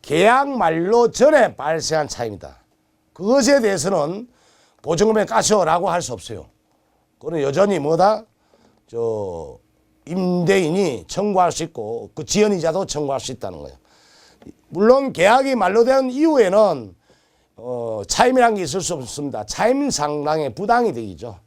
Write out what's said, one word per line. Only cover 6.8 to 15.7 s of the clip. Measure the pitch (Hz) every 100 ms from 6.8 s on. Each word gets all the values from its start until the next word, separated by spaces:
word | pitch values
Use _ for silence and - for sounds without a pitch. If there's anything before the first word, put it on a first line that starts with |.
| _ _ _ _
그건 | 147 165
여전히 | 139 143 202 185
뭐다? | 143 165 190 214 220 _ _ _ _ _ _
저 | 117 117 110 98 85 73 60 _ _ _ _ -
임대인이 | 175 180 180 175 196 160 180 185 117 85
청구할 | - 208 190 175
수 | -
있고 | 165 - 107 113 104
그 | - 117
지연이자도 | 202 208 190 160 165 180
청구할 | 151 143 135
수 | -
있다는 | 127 101 82
거예요. | 71 67 _ _ _ _ _ _ - _ _
물론 | 165 214 262 269
계약이 | 202 185 247 269 254
만료된 | 180